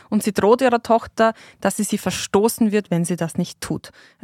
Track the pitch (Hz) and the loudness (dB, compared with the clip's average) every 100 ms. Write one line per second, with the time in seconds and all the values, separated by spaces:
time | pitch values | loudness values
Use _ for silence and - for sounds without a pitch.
0 | - 214 220 - 196 254 262 233 - 226 | -4 -2 0 2 4 4 4 0 2 0
1 | - - 226 220 - _ 196 - 202 214 | 0 0 0 0 -12 _ -4 -2 -4 -2
2 | 185 - - 196 226 - 220 208 202 170 | -4 -6 0 2 2 2 0 0 -2 -2
3 | 170 175 165 - 175 - - 156 - - | -2 -2 -4 -4 -6 -8 -8 -8 -8 -20
4 | - _ | -20 _